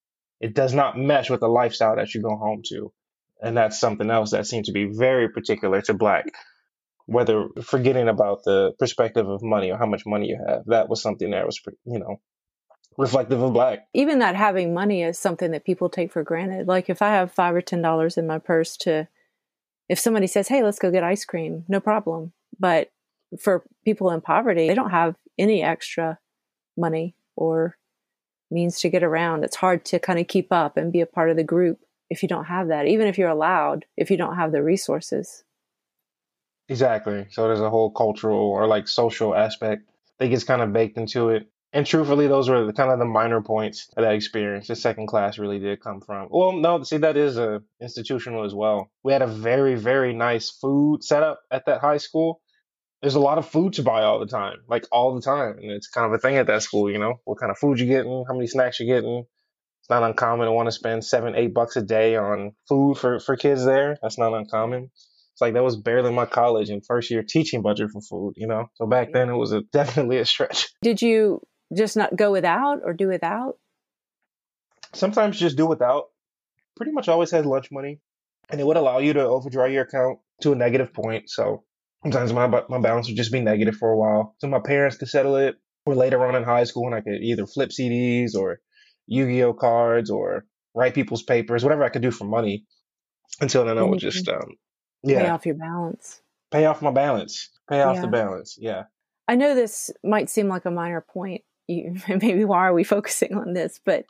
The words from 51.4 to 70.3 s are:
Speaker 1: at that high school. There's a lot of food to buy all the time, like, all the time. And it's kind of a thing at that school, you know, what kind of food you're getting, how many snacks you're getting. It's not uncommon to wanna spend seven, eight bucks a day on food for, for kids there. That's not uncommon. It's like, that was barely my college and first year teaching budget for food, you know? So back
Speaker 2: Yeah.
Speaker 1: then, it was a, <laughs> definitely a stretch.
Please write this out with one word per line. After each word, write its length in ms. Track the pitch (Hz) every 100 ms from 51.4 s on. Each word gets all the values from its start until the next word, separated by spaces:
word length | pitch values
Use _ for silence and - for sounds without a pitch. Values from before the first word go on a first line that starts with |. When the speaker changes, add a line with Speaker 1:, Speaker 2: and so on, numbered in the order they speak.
| -
Speaker 1:
at 160 | 131 156
that 160 | 127
high 160 | 143 147
school. 440 | - 160 165 165 _ _ _ _ _ -
There's 140 | 139 139
a 40 |
lot 200 | 139 156
of 80 | -
food 240 | 160 190
to 100 | 180
buy 200 | 127 110
all 160 | 107 107
the 80 | 104
time, 320 | 117 98 - -
like, 180 | 117 -
all 240 | - 127 127
the 60 |
time. 360 | 131 143 120 104
And 140 | 107
it's 180 | 101 -
kind 160 | 120 113
of 80 |
a 60 | 113
thing 180 | 131 139
at 100 | 120
that 140 | 107
school, 280 | - 107 101
you 80 | 104
know, 200 | 107 120 -
what 140 | 104
kind 100 | 117
of 80 | 98
food 220 | 147 123
you're 100 | 123
getting, 340 | 131 120 127 127
how 80 | 127
many 120 | 120
snacks 320 | 131 123 117
you're 160 | 117 123
getting. 300 | 110 120 120 _ _ _ _ _
It's 80 | -
not 140 | 120
uncommon 420 | 113 110 120 117 117
to 80 |
wanna 180 | 113 117
spend 320 | 110 113 113
seven, 320 | 110 123 117 110
eight 180 | 117 117
bucks 200 | 117 127
a 60 |
day 340 | 101 110 113 110
on 400 | 101 101 104 - -
food 280 | 139 139 135
for, 200 | 127 120
for 160 | - 127
kids 300 | 147 135 127
there. 320 | 135 143 147
That's 160 | 110 -
not 140 | 113
uncommon. 580 | 110 107 110 113 127 127
It's 480 | _ _ _ _ -
like, 140 | 120 117
that 80 |
was 120 | 127 110
barely 360 | 117 123 123
my 140 | 120 117
college 420 | - 120 110 107
and 160 | 101 -
first 240 | 120 117
year 140 | 117 107
teaching 360 | 160 156 123
budget 260 | 104 104 107
for 100 | 104
food, 340 | - 92 98 -
you 80 | 110
know? 220 | 110 113 -
So 100 | 110
back 220 | 123 117
Speaker 2:
Yeah. 60 | 127 123
Speaker 1:
then, 40 |
it 80 | 123
was 140 | 117
a, 100 | 107
<laughs> 120 | 107
definitely 460 | 143 139 120 123 127
a 60 |
stretch. 440 | 117